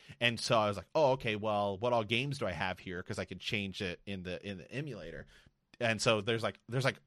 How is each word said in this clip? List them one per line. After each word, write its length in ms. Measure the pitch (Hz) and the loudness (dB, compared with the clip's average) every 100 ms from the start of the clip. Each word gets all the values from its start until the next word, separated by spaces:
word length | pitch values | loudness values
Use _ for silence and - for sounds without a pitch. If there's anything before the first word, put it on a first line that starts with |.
| - - | -18 0
And 180 | 120 117 | 0 2
so 180 | - 120 | 2 4
I 100 | 107 | 4
was 80 | 95 | 2
like, 100 | - | -2
"Oh, 180 | 160 147 | 4 4
okay, 220 | 131 120 | 4 0
well, 420 | 107 107 104 101 95 | -2 0 2 0 0
what 140 | 120 | 2
all 120 | 120 | 2
games 340 | 104 117 139 123 | 4 2 0 -2
do 80 | 101 | -2
I 60 | |
have 260 | 82 95 90 | -2 -2 -4
here?" 240 | - 90 | -6 -8
'Cause 160 | - 104 | -6 -6
I 60 | |
could 160 | 92 92 | -6 -6
change 420 | - 110 98 90 | -4 -2 -2 -4
it 160 | 95 85 - | -4 -6 -8
in 160 | 98 | -8
the, 240 | 90 87 98 | -6 -8 -8
in 100 | 95 | -10
the 120 | - | -8
emulator. 560 | 120 151 107 80 73 71 - - _ _ - | -8 -8 -8 -10 -12 -14 -20 -20 _ _ -2
And 160 | 117 110 | 0 2
so 220 | 127 110 | 4 2
there's, 220 | 101 113 | 2 0
like, 180 | 107 - - | 0 -4 -6
there's, 160 | 131 | -2
like, 120 | 131 113 | 0 -2